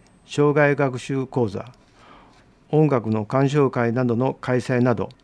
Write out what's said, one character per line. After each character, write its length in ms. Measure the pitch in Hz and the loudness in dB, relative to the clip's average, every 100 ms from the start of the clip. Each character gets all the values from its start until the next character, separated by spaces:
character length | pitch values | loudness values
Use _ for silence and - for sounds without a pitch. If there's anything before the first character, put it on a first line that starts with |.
| _ _ - | _ _ -8
障 300 | - 147 143 | 0 2 4
害 220 | 143 139 | 2 2
学 200 | 139 123 | -2 -4
習 300 | - 135 127 | -6 -6 -4
講 220 | 131 110 | -2 -2
座、 160 | 101 117 - _ _ - - - _ _ _ _ | -4 -14 -20 _ _ -20 -20 -20 _ _ _ _
音 180 | 151 156 | 2 4
楽 220 | 127 110 | 2 0
の 160 | 110 104 | -2 0
鑑 240 | 131 139 | 0 2
賞 200 | 147 131 | 2 0
会 200 | 127 117 | 0 -2
な 140 | 117 127 | 0 0
ど 100 | 117 | 0
の 200 | 131 - | -2 -4
開 260 | - 127 | -2 -2
催 200 | - 127 | 0 0
な 140 | 123 101 | 2 0
ど 140 | 95 - | -4 -6